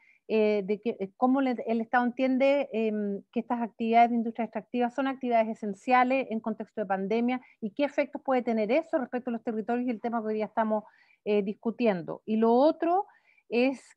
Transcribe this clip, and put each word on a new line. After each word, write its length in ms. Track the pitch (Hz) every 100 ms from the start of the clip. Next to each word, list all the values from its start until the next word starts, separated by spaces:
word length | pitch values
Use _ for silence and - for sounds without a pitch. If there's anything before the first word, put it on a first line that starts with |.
| _ _ -
eh, 360 | 220 214 208 190
de 160 | 208
que, 160 | 233 -
eh, 120 | 196 -
cómo 240 | 254 269
le, 120 | 262 240 214
el 120 | 226
Estado 240 | 226 247
entiende, 640 | 247 240 262 262 277 285 262
em, 480 | 214 220 214 208 196 -
que 80 | 240
estas 220 | 233 240
actividades 480 | 233 - 226 226 233
de 80 | 233
industria 280 | 226 226 226
extractiva 440 | 226 202 247 240
son 180 | 240 269
actividades 400 | 269 247 233 220
esenciales 800 | 220 214 196 - 247 254 269 247
en 120 | 220
contexto 400 | 220 214 214 -
de 60 | 196
pandemia 520 | 190 196 226 240 254 - -
y 100 | 214
qué 140 | - 285
efectos 360 | 294 277 -
puede 200 | - 254
tener 280 | 240 220 208
eso 280 | 277 320 320
respecto 320 | 240 233 240
a 40 |
los 100 | 226
territorios 440 | - 220 202 240 247
y 40 |
el 100 | 214
tema 180 | 240 233
que 80 | 214
hoy 60 |
día 120 | 214 208
estamos, 380 | - 220 214 208 _ _ _
eh, 200 | - 208
discutiendo. 800 | 196 202 233 208 233 185 156 156 -
Y 100 | 220
lo 160 | 226
otro 520 | 240 294 320 339 359 - _ _ _ -
es 460 | 233 254 254 -